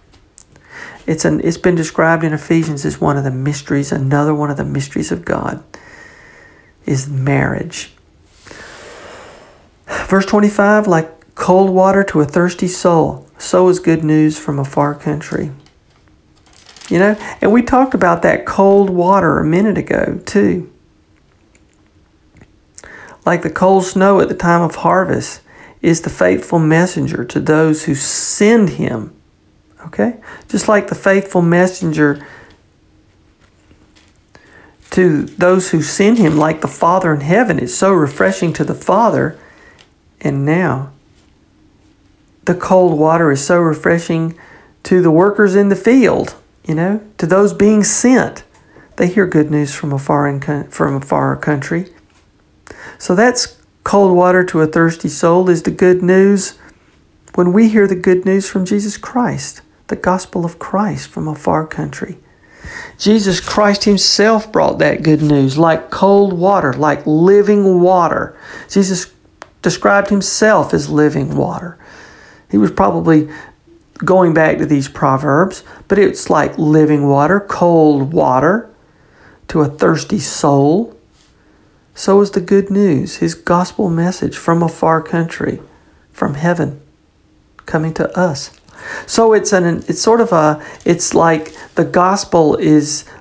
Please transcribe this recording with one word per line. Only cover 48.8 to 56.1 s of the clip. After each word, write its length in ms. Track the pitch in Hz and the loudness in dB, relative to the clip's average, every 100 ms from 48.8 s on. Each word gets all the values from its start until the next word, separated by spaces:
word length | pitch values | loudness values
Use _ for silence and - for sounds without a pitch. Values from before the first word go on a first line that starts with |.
| - - | -16 -4
They 100 | 180 | -2
hear 200 | 190 185 | 0 0
good 240 | 156 151 | 2 0
news 220 | 151 143 | 0 -2
from 200 | - 151 | -6 -6
a 60 | 139 | -6
foreign 420 | 139 147 143 139 | -2 -2 0 -4
coun-, 280 | 135 147 - | -6 -6 -8
from 280 | - 156 139 | -4 -4 -4
a 40 | |
far 360 | - 147 135 139 | -4 -2 -2 -4
country. 500 | - 143 135 170 185 - _ _ _ _ _ _ - - - - | -4 -4 -4 -6 -8 -16 _ _ _ _ _ _ -20 -20 -20 -14
So 160 | - | -2
that's 420 | 180 240 247 - - _ _ | 2 2 2 -6 -10 _ _
cold 300 | - 196 196 | -2 2 4
water 300 | 175 180 180 | 4 4 2
to 160 | 180 170 | 2 0
a 60 | 156 | 0
thirsty 420 | 165 165 165 156 | 2 0 0 -8
soul 400 | - 170 175 185 | -2 2 2 2
is 140 | 170 | 0
the 80 | - | 0
good 320 | 160 185 180 | 0 2 2
news 560 | 180 | 2